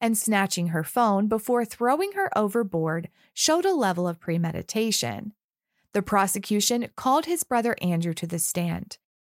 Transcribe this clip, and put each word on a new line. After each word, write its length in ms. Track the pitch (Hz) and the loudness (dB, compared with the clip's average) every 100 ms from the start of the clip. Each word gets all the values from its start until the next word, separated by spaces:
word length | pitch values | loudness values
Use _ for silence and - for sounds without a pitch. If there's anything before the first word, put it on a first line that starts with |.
and 160 | 233 220 | -2 0
snatching 520 | - 202 196 - 175 | 2 2 2 0 -2
her 140 | 160 | -2
phone 440 | 156 - 226 196 208 | -2 2 4 4 2
before 360 | 220 - 240 | 0 0 0
throwing 500 | 226 - 240 294 392 | 0 -2 0 2 0
her 220 | 392 381 - | -2 -2 0
overboard 720 | 214 233 208 170 160 165 170 _ _ | 0 0 0 0 0 -2 -6 _ _
showed 320 | - - 330 381 | -2 2 2 2
a 80 | |
level 340 | 349 208 175 180 | 2 2 0 -2
of 120 | 170 | -4
premeditation. 1120 | - 165 170 160 - 220 226 202 117 101 - - _ _ _ _ _ | -2 0 0 -4 -6 -2 0 -2 -4 -6 -10 -16 _ _ _ _ _
The 80 | 208 | -4
prosecution 880 | 190 208 196 208 - 208 202 240 226 - | 0 2 2 0 0 2 2 0 -2 -2
called 300 | 262 277 320 | 2 2 2
his 180 | 339 | -2
brother 320 | - 240 233 - | 0 0 0 0
Andrew 320 | 180 170 170 160 | 0 0 0 -4
to 120 | 165 | -4
the 120 | 170 | -4
stand, 580 | - - 170 170 - - _ _ _ | -4 -2 -2 -4 -8 -16 _ _ _